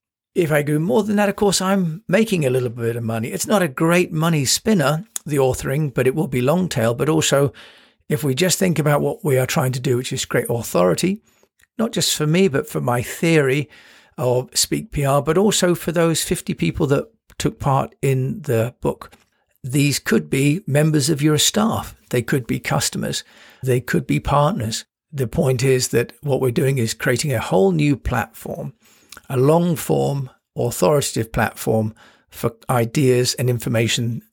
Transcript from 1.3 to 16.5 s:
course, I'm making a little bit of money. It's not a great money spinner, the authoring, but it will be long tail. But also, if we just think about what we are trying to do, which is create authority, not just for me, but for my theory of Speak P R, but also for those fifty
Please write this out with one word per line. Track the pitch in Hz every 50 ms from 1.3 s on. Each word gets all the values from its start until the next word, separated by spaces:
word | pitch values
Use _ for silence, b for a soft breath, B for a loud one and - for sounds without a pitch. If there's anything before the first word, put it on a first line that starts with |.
| 196
course, | - 214 196 170 -
I'm | 190 185 196 196 180 160 156 - - -
making | 170 220 220 220 196 170 147
a | 127
little | 127 131 123 120
bit | 117 123 117 113 113
of | 117 117
money. | 113 113 113 110 -
It's | 196 175 -
not | - 220 196 180
a | 151
great | 131 - 165 165 175 180 180 175 170
money | 156 165 170 160 147 131
spinner, | - - - - 214 220 180 139 131 151 160 208 _ - - -
the | 151 147
authoring, | 139 135 127 120 - - 139 135 151 156 139 -
but | 135 123
it | 131 139
will | 156 147 135
be | 135 123
long | 120 135 160 185 185 160
tail. | - 127 113 113 120
But | 127 135 147
also, | 160 156 143 - - 143 143 135 B B B B B B B B B B B B
if | 147 - 151
we | 139 127
just | 127 185 180 - -
think | 196 180 156 156
about | 143 151 147 147 143
what | 143 - - -
we | 151 131 127
are | 127
trying | - - 170 135 131 127
to | 131
do, | 123 139 123
which | 123 127 - 139
is | 131 -
create | - - 135 - -
authority, | 117 117 107 - - 175 175 185 165 - - 185 202 - b b b b b b _ _ _ _ _ -
not | 220 233 -
just | 185 131 - -
for | - 151
me, | 151 160 180 196 185
but | 131 139 - -
for | - -
my | 139 127 120 123 117
theory | - - - 175 165 165 156 139 131 131 151 139 - B B B B B B B B B
of | B 123 127 123 127 135 - -
Speak | - - - 147 143 147 -
P | - 151 143
R, | 139 139 143 135
but | 156 156 185
also | 208 214 - - 185 180 170
for | - - 180 156
those | 175 165 165 160 - -
fifty | - 175 - - -